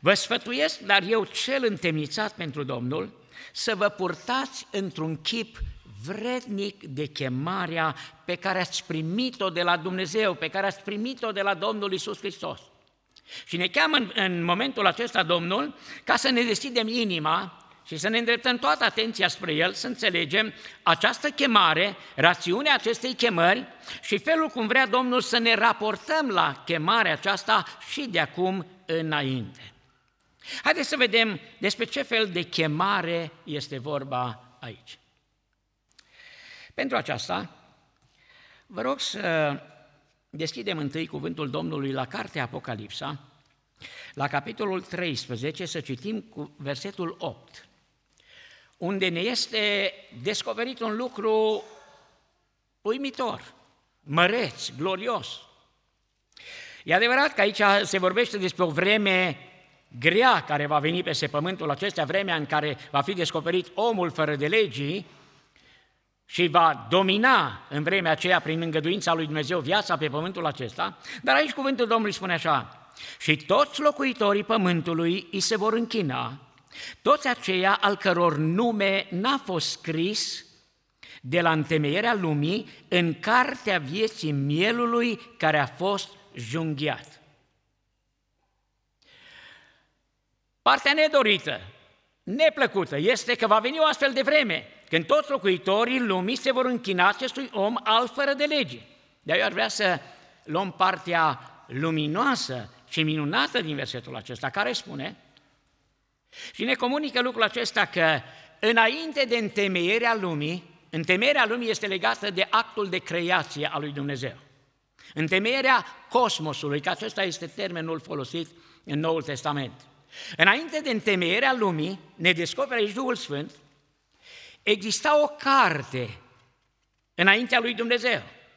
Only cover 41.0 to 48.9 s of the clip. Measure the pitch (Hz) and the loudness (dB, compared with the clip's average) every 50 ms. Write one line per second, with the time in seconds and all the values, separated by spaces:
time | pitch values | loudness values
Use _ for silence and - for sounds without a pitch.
41 | 160 151 - 147 139 - - 147 156 135 123 151 160 165 160 147 139 135 135 131 | -8 -6 -8 -8 -8 -8 -6 -6 -6 -6 -6 -6 -6 -4 -4 -4 -4 -4 -4 -4
42 | 131 123 - 208 220 202 - 165 131 117 - - - - 120 104 107 104 - - | -6 -6 -6 -10 -10 -8 -6 -6 -6 -6 -8 -10 -8 -8 -10 -10 -10 -12 -12 -10
43 | 139 139 147 139 - _ _ _ _ _ _ _ _ _ _ _ - - - - | -10 -10 -10 -12 -16 _ _ _ _ _ _ _ _ _ _ _ -20 -20 -20 -18
44 | - - - - 135 139 - 143 139 202 220 - 226 202 190 185 - - - 175 | -20 -18 -8 -4 -4 -2 -2 -2 -4 -4 -6 -4 -4 -2 -2 -4 -6 -6 -6 -4
45 | 180 170 143 113 - - 127 107 123 147 156 - 190 160 - 165 143 - 135 123 | -4 -2 -4 -4 -6 -8 -8 -6 -4 -6 -6 -6 -8 -8 -6 -8 -6 -6 -8 -8
46 | 127 202 220 214 - - - - 147 147 - _ 143 139 143 131 - 196 190 - | -6 -8 -8 -8 -8 -10 -12 -12 -12 -12 -12 _ -8 -8 -8 -6 -8 -12 -8 -6
47 | 180 165 165 - - 156 113 - - _ _ - - _ _ _ _ _ _ _ | -6 -6 -6 -6 -8 -8 -8 -10 -18 _ _ -20 -20 _ _ _ _ _ _ _
48 | _ _ _ _ _ _ - - - - - - _ _ _ _ 180 170 | _ _ _ _ _ _ -20 -20 -20 -20 -20 -20 _ _ _ _ -4 -4